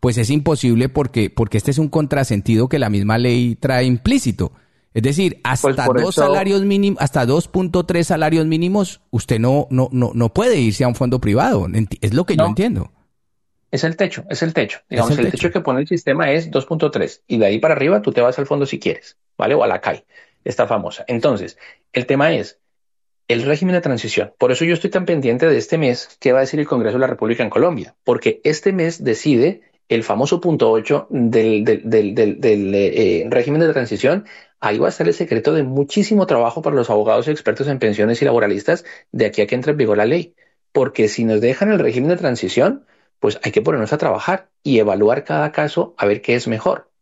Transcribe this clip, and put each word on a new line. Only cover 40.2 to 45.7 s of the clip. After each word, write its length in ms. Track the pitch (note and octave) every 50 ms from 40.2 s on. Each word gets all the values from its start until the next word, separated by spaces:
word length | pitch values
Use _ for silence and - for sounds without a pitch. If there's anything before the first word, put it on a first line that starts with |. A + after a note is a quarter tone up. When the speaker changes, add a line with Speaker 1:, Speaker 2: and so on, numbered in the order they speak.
| E3+ - _ _ _ _ _ _ _ _
Speaker 2:
Porque 360 | _ D3 C3 A#2 - - A#2 G#2
si 180 | - - A#2+
nos 160 | A2+ A2 G#2+
dejan 300 | A2 A#2+ C3 - G3+ G#3
el 80 | G#3+ F#3
régimen 300 | C#3+ B2 A#2 B2 B2+ D3+
de 80 | F3+ F3
transición, 680 | F3+ D3 B2 A#2 - F#2 - - C3 F#3 C4+ C#4 _ _ _ _ _ _ _ _
pues 200 | - G#2+ G#2 - -
hay 80 | -
que 100 | - -
ponernos 300 | - - D#3 C#3 G#2+ G#2+
a 60 | - D3
trabajar 520 | - D3+ - F#2 - - F3+ F#3+ - _ _ _ _
y 140 | D3 C3+ A2
evaluar 460 | G#2+ G#2 - - - G#2 A#2+ - -
cada 280 | - D3+ D3+ D3 D3+
caso 440 | - - D3+ D3+